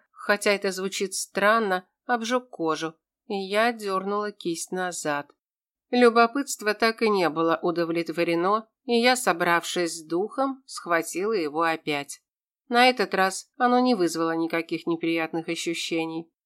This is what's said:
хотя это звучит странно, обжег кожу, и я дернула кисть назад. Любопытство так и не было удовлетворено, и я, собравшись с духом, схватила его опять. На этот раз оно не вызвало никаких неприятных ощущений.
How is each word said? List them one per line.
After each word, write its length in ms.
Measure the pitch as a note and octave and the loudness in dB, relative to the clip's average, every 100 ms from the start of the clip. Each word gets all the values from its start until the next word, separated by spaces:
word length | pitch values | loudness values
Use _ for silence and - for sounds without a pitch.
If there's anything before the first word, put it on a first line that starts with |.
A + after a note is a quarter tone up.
| _ - - | _ -8 -2
хотя 240 | G#3 G#3+ | 0 2
это 220 | G3 G3 | 0 0
звучит 420 | F#3 F#3+ - G3 | -4 -6 -4 -6
странно, 720 | - - - G3+ A3+ G#3+ F#3 - _ | -6 -8 0 2 4 2 -2 -4 _
обжег 460 | - B3 A3+ B3+ B3+ | -4 -4 -2 -4 -4
кожу, 440 | - E3 D3+ D#3+ E3 _ _ - | -4 -2 -2 -4 -10 _ _ -8
и 60 | |
я 380 | G3+ F#3+ G3+ A#3 | -6 -2 0 2
дернула 600 | A3+ G#3 F#3+ F#3+ G#3 G#3 | 0 -4 -4 -2 -4 -4
кисть 400 | G#3 F3+ E3 - | -6 -6 -6 -6
назад. 580 | F#3 F3+ F3 D#3 C#3+ C#3+ _ _ _ _ _ _ | -6 -4 -4 -4 -4 -6 _ _ _ _ _ _
Любопытство 840 | B3 A#3+ A3+ A#3 C4+ C#4 - G#3 | 4 6 6 4 2 -6 -4 -2
так 260 | G#3 A3+ A3+ | 0 0 2
и 60 | A3+ | 2
не 200 | G3+ E3 | 2 2
было 320 | D#3+ E3 E3 | 2 0 0
удовлетворено, 1080 | F3 E3+ E3 E3 E3 D#3+ E3+ E3+ F3+ G#3+ A3+ _ - | 0 -2 -2 -2 -4 -2 0 2 2 0 -2 _ -2
и 80 | |
я, 200 | A#3 B3 | 2 4
собравшись 840 | B3 G#3 E3+ F3 E3+ - F#3 E3+ E3 | 2 2 0 2 2 0 -2 -2 -4
с 40 | |
духом, 600 | D#3 E3+ G#3+ - C#4 C4+ - | -6 -4 -4 -2 -4 -4 -12
схватила 680 | - F3+ E3+ E3 E3 G3+ | -14 -2 0 0 -4 -2
его 300 | A3 D#3 D3+ | -2 -2 0
опять. 600 | E3 D#3+ - D3 C#3+ - _ _ _ _ - | 0 -2 -4 -6 -6 -14 _ _ _ _ -2
На 200 | A#3+ B3+ | 4 4
этот 260 | B3+ - | 4 0
раз 380 | F#3+ F#3+ F#3 - - | 0 0 -2 -10 -2
оно 220 | B3 B3 | 2 4
не 160 | B3+ | 4
вызвало 400 | A#3 E3+ D#3 E3 | 2 2 0 -2
никаких 540 | E3 E3 E3+ E3 D#3+ E3+ | 0 -2 -2 -4 -6 -4
неприятных 600 | E3 E3 E3 D#3+ E3+ D#3+ | -2 -2 -2 -2 -4 -4
ощущений. 800 | E3 - E3 - E3 D#3+ D#3+ E3 _ | -6 -4 -6 -4 -4 -4 -6 -12 _